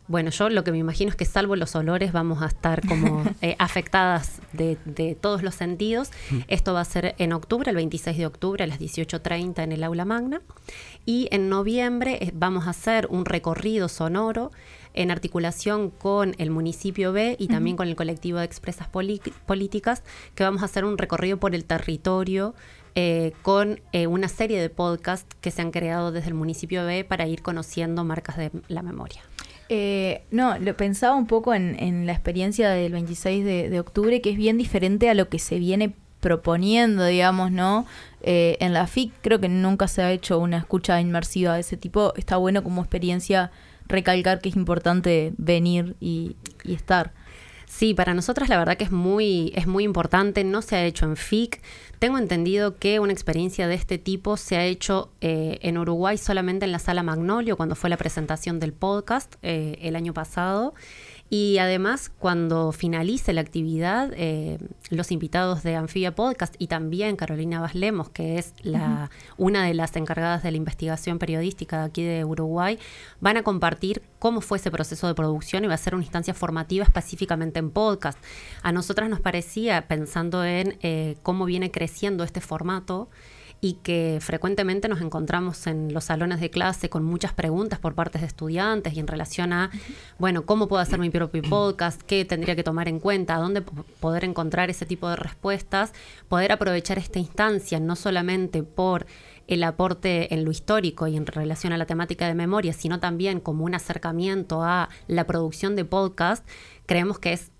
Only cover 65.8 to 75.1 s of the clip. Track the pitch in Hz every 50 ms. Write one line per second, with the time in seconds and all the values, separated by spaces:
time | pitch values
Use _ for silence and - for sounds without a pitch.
65.8 | 160 156 - 190 185 180 170 - 226 262 254 - 180 - - - 180 160 170 160
66.8 | 160 156 170 180 208 214 202 196 - - 156 151 160 165 170 165 165 165 - 180
67.8 | 190 214 214 180 151 - - - 165 160 165 175 170 - - - - 196 160 -
68.8 | 156 151 151 147 147 139 - - - - - - 185 190 208 196 185 175 170 165
69.8 | 160 160 - 165 156 160 165 165 165 170 175 165 - 170 160 156 160 156 - -
70.8 | 165 160 160 156 - 180 170 170 175 165 160 160 170 190 190 - 160 - 175 156
71.8 | 156 156 156 - 170 170 165 165 160 156 160 160 160 160 160 175 180 196 226 220
72.8 | - - - - - - - - - 196 214 233 220 220 196 175 180 165 165 -
73.8 | - 185 208 - - - _ - - 226 233 220 - - 208 190 - 185 170 -
74.8 | 156 - 165 160 - 175